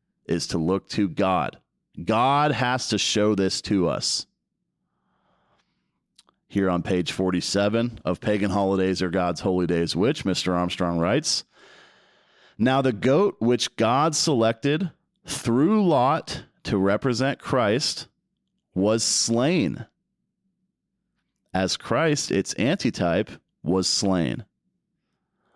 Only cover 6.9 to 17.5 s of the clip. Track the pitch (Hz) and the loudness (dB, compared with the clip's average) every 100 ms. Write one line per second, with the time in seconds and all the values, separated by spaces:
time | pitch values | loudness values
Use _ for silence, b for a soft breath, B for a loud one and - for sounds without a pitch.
6.9 | 90 82 - 92 90 - 98 104 113 120 | -2 -2 -2 0 0 -2 0 0 0 -2
7.9 | 117 - 90 - 104 101 101 98 95 95 | -4 -6 -4 -2 0 0 0 2 2 0
8.9 | 90 92 92 87 85 101 92 87 85 85 | 0 -2 0 -2 -2 -2 0 0 0 0
9.9 | 80 110 151 98 90 - 87 87 - 87 | 0 0 0 -4 -2 -2 -2 -2 -2 -2
10.9 | 85 85 135 151 - - b b b b | 0 0 0 -2 -4 -6 b b b b
11.9 | b b b b b b - 120 135 131 | b b b b b b -2 0 2 2
12.9 | 104 127 147 202 - 117 123 - - 113 | 2 2 4 2 0 0 0 -2 -2 0
13.9 | 131 160 151 - 131 113 113 143 156 185 | 2 0 0 0 2 2 0 -2 -2 -4
14.9 | - _ _ - - - 120 165 220 185 | -8 _ _ -12 -6 0 2 4 4 4
15.9 | 143 127 156 - - - _ - 101 98 | 4 2 0 -4 -12 -14 _ -2 0 2
16.9 | 104 135 117 135 - - | 2 0 0 -2 -4 -2